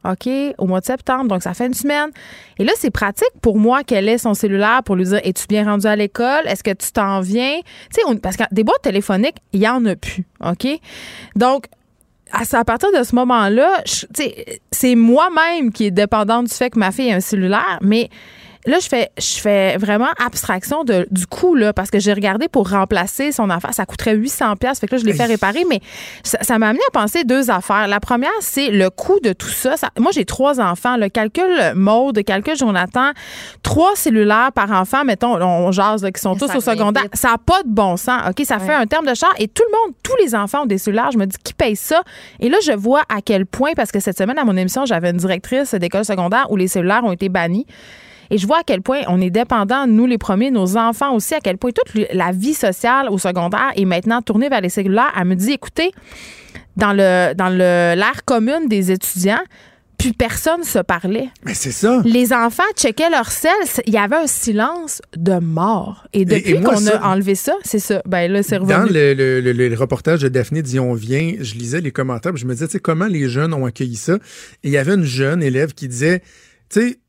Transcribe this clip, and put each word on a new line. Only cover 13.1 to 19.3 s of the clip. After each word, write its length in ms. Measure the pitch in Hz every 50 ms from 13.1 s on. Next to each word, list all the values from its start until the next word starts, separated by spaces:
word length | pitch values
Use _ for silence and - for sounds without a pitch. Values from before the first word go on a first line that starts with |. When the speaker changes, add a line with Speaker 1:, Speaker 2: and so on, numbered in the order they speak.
| -
Speaker 1:
moment-là, 680 | 240 254 247 247 233 208 196 208 233 285 349 392 349 -
je, 160 | - - - - - 214
tu 100 | - 294
sais, 360 | 254 - - - - - - _ _
c'est 240 | - - - 254 247
moi-même 760 | 233 226 233 240 285 320 370 330 311 320 339 349 339 277 233
qui 140 | 208 - 220
est 60 | 208
dépendante 560 | 180 190 208 202 - 214 214 202 226 240 247 226
du 60 | -
fait 160 | - 247 247
que 100 | - 233
ma 120 | 202 185
fille 160 | 190 - 262 247
ait 60 | 208
un 80 | 180
cellulaire, 580 | 190 - 220 196 185 180 196 220 - - 180 -
mais 280 | - 196 214 226 240 - - - - - - - - - - _ _
là, 140 | - 269 359
je 80 | 359 -
fais, 220 | - 240 233 - _ -
je 240 | - -